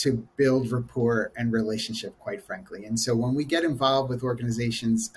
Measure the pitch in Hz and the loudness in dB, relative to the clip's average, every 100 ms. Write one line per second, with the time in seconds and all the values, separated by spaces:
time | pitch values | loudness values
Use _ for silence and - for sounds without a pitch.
0 | 139 117 - - 135 131 110 123 120 127 | 0 0 -4 2 4 4 2 -2 -4 0
1 | 117 117 104 - 117 113 110 110 - 110 | 2 2 0 -2 0 2 0 -2 -4 -6
2 | - - - - - 95 - 92 107 113 | -8 -12 -10 -10 -8 -12 -12 -14 -4 -2
3 | 127 117 123 139 143 170 170 135 135 135 | 0 2 2 0 0 0 0 2 2 2
4 | 123 117 127 117 120 113 117 113 117 113 | 2 -2 -2 -2 -2 -2 -2 -2 2 0
5 | 110 | 0